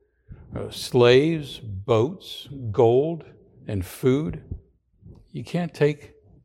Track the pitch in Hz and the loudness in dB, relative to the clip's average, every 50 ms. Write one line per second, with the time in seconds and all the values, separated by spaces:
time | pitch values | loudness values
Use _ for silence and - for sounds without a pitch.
0 | _ _ _ _ _ _ - - - - - 113 107 - - - - - - 127 | _ _ _ _ _ _ -20 -20 -20 -14 -12 -10 -10 -10 -10 -12 -10 -2 2 4
1 | 120 123 123 131 147 160 165 156 143 127 - - 123 110 98 95 101 - 117 110 | 6 8 8 6 6 4 0 -4 -6 -10 -14 -16 -14 -12 -12 -10 -2 0 2 2
2 | 117 156 196 - - - - - - - 147 135 123 110 98 - 120 113 120 131 | 2 0 -2 -8 -14 -18 -18 -18 -16 -16 -14 -10 -10 -4 2 4 4 6 6 4
3 | 147 160 170 156 - - - _ _ _ _ - - - 110 95 87 - - - | 2 0 -4 -8 -10 -16 -20 _ _ _ _ -20 -12 -8 -6 -6 -6 -8 -10 -2
4 | - 131 127 143 160 175 156 151 - - - - - _ _ _ _ _ _ _ | 0 0 0 0 -2 -4 -8 -10 -12 -14 -14 -14 -14 _ _ _ _ _ _ _
5 | _ - - - _ _ - 139 117 - - 170 175 160 - - 147 151 147 143 | _ -20 -20 -20 _ _ -14 -14 -12 -8 -6 -6 -6 -6 -2 0 0 0 0 -2
6 | - - - _ _ _ - - _ | -10 -20 -20 _ _ _ -20 -20 _